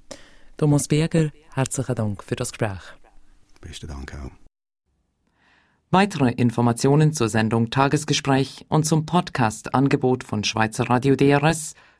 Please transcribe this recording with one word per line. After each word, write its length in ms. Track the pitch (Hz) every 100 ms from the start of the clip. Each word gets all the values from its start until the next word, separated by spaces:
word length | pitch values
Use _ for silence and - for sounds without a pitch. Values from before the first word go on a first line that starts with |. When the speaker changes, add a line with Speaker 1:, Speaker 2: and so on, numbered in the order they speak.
| - - - - - -
Speaker 1:
Thomas 300 | 151 147 -
Berger, 440 | 151 160 165 156 - - -
herzlichen 400 | 131 - 120 113
Dank 280 | 107 101
für 120 | - 123
das 160 | 123
Gespräch. 300 | - 113 92 - - - - - - _ _
Speaker 2:
Besten 280 | 85 76 78
Dank 260 | 69 67
auch. 160 | 71 65 - - _ _ _ _ _ _ _ _ _ _ _ _ _ _
Speaker 1:
Weitere 400 | 180 202 - 127
Informationen 840 | 117 120 110 120 117 135 147 156
zur 160 | 156 113
Sendung 420 | 110 110 117 117
Tagesgespräch 960 | 135 139 147 151 143 - 135 135 - -
und 160 | 156 156
zum 220 | 160 156
Podcast-Angebot 1160 | 175 147 - 113 - - 127 139 139 127 127
von 200 | - 107
Schweizer 440 | 98 110 110 - 120
Radio 280 | 123 139 135
D 160 | 139
R 100 | 143
S 320 | 147 165 - - _